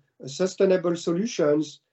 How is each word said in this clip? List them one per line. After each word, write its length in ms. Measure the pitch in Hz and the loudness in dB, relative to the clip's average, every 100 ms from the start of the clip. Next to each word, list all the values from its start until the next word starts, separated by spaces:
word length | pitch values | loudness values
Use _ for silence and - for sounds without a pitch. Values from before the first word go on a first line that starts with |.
| _ _ | _ _
sustainable 680 | 135 - 185 - 196 185 170 | -12 -4 -4 2 2 4 0
solutions 880 | 170 - 170 226 - 151 151 147 - _ | -2 -2 -2 -2 0 2 2 0 -8 _